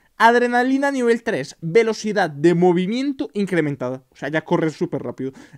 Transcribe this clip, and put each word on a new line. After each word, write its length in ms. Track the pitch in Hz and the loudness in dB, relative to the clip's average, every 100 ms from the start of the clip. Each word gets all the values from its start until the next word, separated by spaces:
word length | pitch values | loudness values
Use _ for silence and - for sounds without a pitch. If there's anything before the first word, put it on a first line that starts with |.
| _ - | _ 2
Adrenalina 720 | 220 240 240 247 254 269 277 | 4 4 2 0 0 0 -2
nivel 320 | 269 233 233 | 0 0 0
tres. 340 | 240 160 - - | -2 -6 -6 -10
Velocidad 680 | 165 214 226 214 214 202 170 | 0 2 2 0 -4 -2 -2
de 260 | 139 165 | 2 2
movimiento 760 | 175 180 175 180 240 285 269 285 | 4 4 4 0 -2 -4 -4 -6
incrementada. 720 | 208 196 170 151 139 127 131 - | -4 -2 -2 -2 -4 -6 -8 -14
O 60 | _ | _
sea, 120 | 139 | -6
ya 160 | 156 | -4
corre 240 | - 175 160 | -2 0 0
súper 340 | - 175 139 | -4 -6 -6
rápido. 300 | 123 113 131 - - | -8 -8 -10 -12 -20